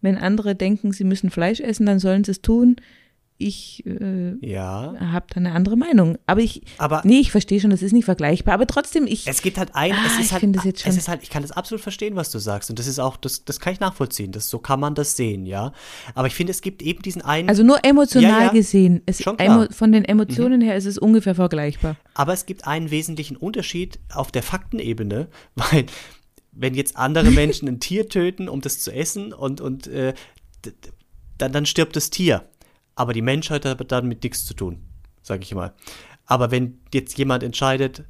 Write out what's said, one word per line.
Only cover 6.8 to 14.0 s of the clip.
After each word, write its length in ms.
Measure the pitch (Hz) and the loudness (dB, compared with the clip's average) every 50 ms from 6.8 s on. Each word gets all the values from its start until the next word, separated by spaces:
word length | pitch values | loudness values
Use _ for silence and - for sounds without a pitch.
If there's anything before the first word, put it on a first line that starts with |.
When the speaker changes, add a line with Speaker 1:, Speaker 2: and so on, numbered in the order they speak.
| - 147 156 156 - | -4 -2 -2 2 6
Speaker 1:
nee, 140 | 185 226 262 | 6 8 8
ich 120 | 285 - | 6 6
verstehe 280 | - 208 190 - 190 202 | 2 0 0 2 0 2
schon, 80 | 190 214 | 4 4
das 120 | 196 180 | 2 2
ist 120 | 185 196 208 | 2 2 4
nicht 100 | 240 226 | 4 4
vergleichbar. 500 | - 185 - 151 147 160 185 - - 208 | 4 0 0 2 0 0 2 2 2 2
Aber 140 | 196 247 233 | 2 2 2
trotzdem, 400 | - - - - - 330 302 226 | 0 -2 -2 0 0 0 0 0
ich 200 | - - - - | -2 -4 -4 -4
Speaker 2:
es 140 | 135 - | -4 -2
gibt 160 | - 185 190 - | -4 -4 -4 -4
halt 180 | 185 180 - | -6 -4 -2
ein, 180 | - 147 175 196 | -2 0 0 0
Speaker 1:
ah, 100 | 202 220 | 0 0
Speaker 2:
es 80 | 226 226 226 | 0 0 0
ist 60 | 226 | 0
Speaker 1:
ich 60 | 220 185 | 0 0
Speaker 2:
halt, 80 | 185 | 2
Speaker 1:
finde 160 | 214 202 196 190 | 2 2 2 2
das 80 | 180 | 0
jetzt 140 | 190 - - | -2 -4 -2
Speaker 2:
es 40 | - | 0
Speaker 1:
schon 140 | 190 185 185 | 0 0 0
Speaker 2:
ist 100 | - - | 0 -2
halt, 160 | 175 151 - | -6 -8 -8
ich 60 | - | -8
kann 120 | - 151 | -8 -8
das 100 | 143 143 - | -8 -6 -8
absolut 280 | - 190 - 226 214 | -10 -8 -8 -10 -10
verstehen, 360 | - - 196 - 214 208 208 185 | -10 -10 -10 -8 -8 -6 -6 -6
was 140 | 156 - | -6 -6
du 60 | - 113 | -6 -8
sagst. 300 | 101 110 101 101 - - | -6 -6 -6 -6 -6 -8
Und 80 | 117 110 | -10 -8
das 60 | 120 | -6
ist 140 | 135 131 127 | -6 -4 -2
auch, 160 | 127 131 131 | -4 -4 -4
das, 300 | - - 135 - - _ | -6 -8 -8 -8 -8 _
das 160 | - 143 - | -10 -10 -6
kann 100 | - 180 185 | -6 -6 -6
ich 60 | 185 | -2
nachvollziehen. 540 | 202 190 185 - | -4 -4 -2 -4